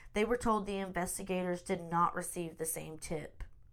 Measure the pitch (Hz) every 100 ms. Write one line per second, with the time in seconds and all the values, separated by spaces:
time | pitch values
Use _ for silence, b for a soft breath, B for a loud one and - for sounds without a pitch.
0 | B 208 220 240 233 214 196 196 190 180
1 | 180 - 190 180 180 175 - 180 170 170
2 | 175 180 180 175 165 156 160 165 156 156
3 | - 160 151 - - - -